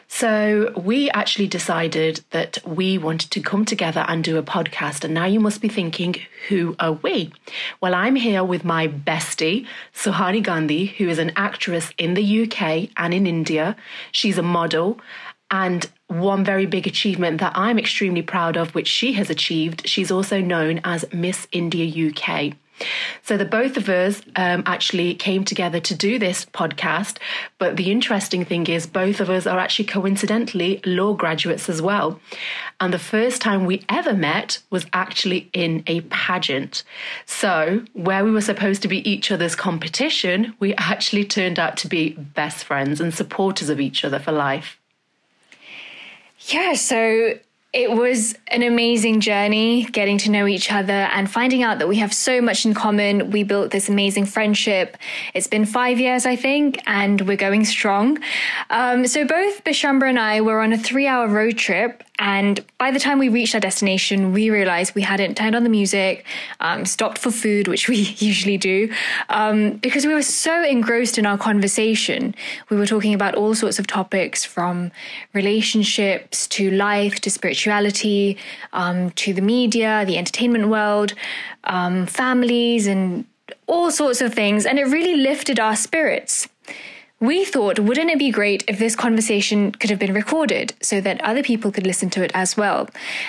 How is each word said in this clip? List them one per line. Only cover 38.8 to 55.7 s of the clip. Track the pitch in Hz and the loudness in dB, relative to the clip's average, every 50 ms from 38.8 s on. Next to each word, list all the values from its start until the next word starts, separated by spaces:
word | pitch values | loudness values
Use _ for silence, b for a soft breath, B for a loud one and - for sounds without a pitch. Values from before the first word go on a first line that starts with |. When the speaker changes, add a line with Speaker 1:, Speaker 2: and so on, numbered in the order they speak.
| - | 0
Speaker 1:
to | |
be | 185 196 185 - 208 | 0 -2 0 0 -2
each | 196 196 - - | -2 -2 -2 -2
other's | 202 165 170 170 165 | 0 0 -2 -2 -2
competition, | - - 190 170 160 170 165 - - 269 311 311 - - 185 180 196 226 233 - - | -2 -2 -2 -2 -2 -4 -4 -4 -2 -2 0 0 0 0 0 2 0 0 -2 -2 -2
we | 202 196 - | -2 -2 0
actually | - 165 170 208 - - - 214 202 202 | 0 -2 -2 -2 -2 -2 -2 0 0 0
turned | 202 - 202 185 180 170 | 0 -2 -2 -2 0 0
out | 180 165 - - | 0 -2 -2 -2
to | - - | -4 -6
be | 160 185 165 156 156 | -2 0 0 0 0
best | 156 165 143 143 - 160 147 151 - - - | -2 -6 -12 -8 -6 -4 -4 -4 -6 -8 -6
friends | - 147 139 135 139 151 151 | -4 -2 -2 0 0 0 -2
and | 170 170 | -2 -2
supporters | 160 - - - - - 190 196 196 - - 147 | -2 -4 -6 -4 -2 0 0 0 0 -2 -2 -2
of | 151 143 | 0 0
each | 139 - - - - | -2 -2 -2 -2 -2
other | 143 139 143 | -2 -4 -4
for | 143 165 | -2 -2
life. | 156 151 143 139 135 156 151 - - _ _ _ _ _ _ _ _ _ _ _ _ B B B B B B B B B B B B B B B B B B B B B - - | 0 0 0 0 -2 -4 -6 -10 -18 _ _ _ _ _ _ _ _ _ _ _ _ B B B B B B B B B B B B B B B B B B B B B -8 -4
Speaker 2:
Yeah, | - 320 370 359 294 | -2 0 0 0 0
so | 214 - - 247 226 226 226 220 226 226 220 - - - _ _ _ _ _ - | 0 0 0 2 2 2 2 4 4 2 2 0 -4 -10 _ _ _ _ _ -2
it | 247 247 208 | 0 0 2
was | 233 226 240 247 254 226 220 - - - - | 2 2 2 2 2 2 0 -2 -4 -6 -8
an | - - 240 240 | -4 -2 0 2
amazing | 240 233 240 233 233 240 226 208 233 220 214 | 2 4 4 4 4 2 4 4 4 4 4
journey, | 202 214 208 202 208 208 214 214 220 226 233 247 226 | 2 2 2 2 2 2 2 2 2 2 2 2 0
getting | - - 214 202 202 202 202 | 0 0 0 2 2 2 2
to | - 214 | 2 2
know | 208 208 202 | 2 4 4
each | 202 196 185 - - | 2 2 0 0 0
other | 208 202 190 196 196 | 0 0 0 0 0
and | 196 196 - - 196 196 196 | 0 0 0 0 0 -2 -2
finding | - 240 247 254 262 247 247 | 0 0 0 2 2 2 2
out | 226 202 156 | 2 0 0
that | 151 | 0
we | 175 208 | 2 2
have | 220 208 202 - | 2 0 0 -2
so | - - 262 254 247 | -2 0 0 2 2
much | 240 233 208 220 - | 2 2 2 2 2
in | 220 208 | 2 2
common. | - - 214 208 208 208 202 202 202 - 185 | 2 0 2 2 2 2 2 2 0 0 0
We | 202 208 202 | 0 0 0
built | 196 202 202 196 - | 2 0 0 0 0
this | - 196 196 - | -2 -2 0 0
amazing | 202 202 202 196 196 202 196 | 2 2 2 2 2 0 0
friendship. | 202 - 220 214 208 208 208 - 220 202 185 175 - - - B B B B B B B | 0 0 0 0 2 2 2 2 2 2 0 0 -2 -6 -10 B B B B B B B
It's | - - | -4 -2
been | - 214 214 214 | 0 0 2 2
five | 208 | 2